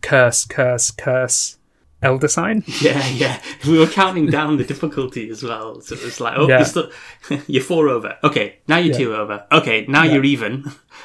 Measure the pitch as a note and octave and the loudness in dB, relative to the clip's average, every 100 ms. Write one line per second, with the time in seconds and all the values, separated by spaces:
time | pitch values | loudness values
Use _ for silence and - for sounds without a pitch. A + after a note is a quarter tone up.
0 | - C3+ B2 - - - B2+ B2 - - | 0 4 4 2 -4 -2 0 0 -4 -4
1 | - B2+ B2+ - - - _ _ _ - | -4 -2 0 -2 -4 -8 _ _ _ -4
2 | C3 C3 D3 - F3+ A3 - - D3 C#3+ | -2 0 0 -2 -2 -2 -4 0 0 0
3 | C3 B2+ C3 B2 - - C#3 D#3+ D#3+ - | -2 -2 -2 -4 -12 -8 2 4 4 2
4 | F#3+ F#3 D3+ C#3 D3+ D3+ B2 C3+ D#3+ D3 | 0 2 0 0 0 -2 -2 -4 -6 -4
5 | B2+ - A2 A2 B2 A2+ A2 A2 - A2+ | -6 -8 -12 -10 -10 -10 -10 -14 -16 -14
6 | A#2+ - A#2 B2+ C#3+ C3 B2 - - - | -12 -8 -6 0 4 6 4 0 -6 -10
7 | - - - C#3+ - C3+ - E3 D3 A#2+ | -20 -18 -8 -8 -2 -2 0 2 2 2
8 | G#2+ - D3+ B2+ G2+ - - E3 E3+ B2+ | -4 -2 0 0 -4 -8 0 2 2 0
9 | B2 G#2+ G#2+ G2+ - D#3 D#3 A2+ A2+ C#3+ | -2 -2 -6 -6 2 2 4 -2 2 2
10 | D#3 C#3 C3+ C3 G#2+ C3 C#3 - _ - | 4 4 2 0 -4 -8 -10 -16 _ -20